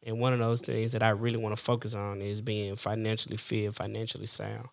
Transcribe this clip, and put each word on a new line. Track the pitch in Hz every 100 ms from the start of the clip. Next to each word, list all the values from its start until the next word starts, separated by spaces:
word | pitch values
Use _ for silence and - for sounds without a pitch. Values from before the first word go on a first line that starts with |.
And | 113 113
one | 127
of | 123
those | 113 117
things | - 117 113
that | 117
I | 113
really | 104 117 113
wanna | 110 107
focus | - 120 110
on | 107 101 101
is | 101 104
being | 117 104 101 98
financially | 101 110 110 110 - 107
fit, | - 110 104 -
financially | 107 107 113 - 110
sound. | - 104 110 117